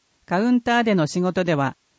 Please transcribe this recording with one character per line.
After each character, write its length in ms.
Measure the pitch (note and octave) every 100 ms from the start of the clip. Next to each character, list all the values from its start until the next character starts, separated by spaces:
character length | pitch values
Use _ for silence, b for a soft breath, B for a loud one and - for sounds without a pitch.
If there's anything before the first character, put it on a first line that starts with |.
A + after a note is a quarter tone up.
| _ _ -
カ 120 | F3+
ウ 120 | A#3
ン 100 | B3
タ 200 | A#3+ A#3+
ー 20 |
で 100 | A3+
の 140 | F#3+ D3+
仕 140 | F3+
事 220 | F3+ F3+
で 120 | F3 D3+
は、 220 | C3+ - _